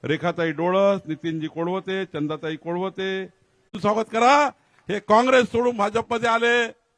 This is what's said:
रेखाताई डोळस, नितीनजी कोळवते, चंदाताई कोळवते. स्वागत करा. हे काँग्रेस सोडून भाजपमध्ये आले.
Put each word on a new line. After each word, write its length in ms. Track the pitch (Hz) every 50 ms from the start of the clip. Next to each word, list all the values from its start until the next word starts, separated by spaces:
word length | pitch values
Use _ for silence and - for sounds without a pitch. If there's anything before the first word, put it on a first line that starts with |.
| -
रेखाताई 480 | 127 151 151 147 175 170 170 165 165
डोळस, 480 | 156 143 165 180 180 190 196 196 202 190 -
नितीनजी 400 | 151 156 147 - 165 160 160 151
कोळवते, 580 | 156 - 156 165 175 185 190 185 190 185 190 190
चंदाताई 520 | 170 - 156 151 147 156 151 165 156 160
कोळवते. 680 | 147 _ 165 170 175 185 190 - - 190 190 190 190 190 185 _ _ _ _ _ _ _ _ - 208
स्वागत 260 | 165 202 214 220 220 -
करा. 340 | 214 226 233 247 285 285 294 262 - _ _ _ _ _ _ -
हे 100 | 190 208
काँग्रेस 480 | - - 208 220 247 262 262 254 247
सोडून 300 | - - 233 240 247 247
भाजपमध्ये 520 | 220 202 214 208 226 226 - 240 226 226 233
आले. 580 | 226 233 233 233 240 240 233 226 226 _ _ _ _